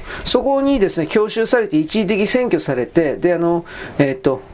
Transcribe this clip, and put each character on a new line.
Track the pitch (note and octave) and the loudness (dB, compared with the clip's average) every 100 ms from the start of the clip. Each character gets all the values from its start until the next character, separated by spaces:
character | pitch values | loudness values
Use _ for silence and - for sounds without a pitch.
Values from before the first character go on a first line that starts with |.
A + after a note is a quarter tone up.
| - - - | -6 -8 0
そ | B3 | 0
こ | A#3+ C#4 | 2 2
に | C#4 C#4 | 2 2
で | F#3+ | 2
す | - | 0
ね、 | D3+ | 0
強 | A3+ G#3+ | 0 0
襲 | A3+ - | 0 0
さ | B3 | 0
れ | G#3+ | 2
て | D#3 | 0
一 | D#3 G#3+ | 0 0
時 | F#3+ | 0
的 | G#3 | 0
占 | G#3 B3+ B3 | 2 0 0
拠 | D#3+ | 0
さ | - B2 | 0 -2
れ | A#2 | 0
て、 | E3+ D3+ G2+ | 0 0 0
で、 | F3 | 0
あ | E3+ | 2
の、 | E3+ E3+ E3+ - - - | 0 0 -4 -14 -6 0
え | C#3 | 0
ー | C3 | 0
っ | |
と | C#3 C3 - | 0 -2 -6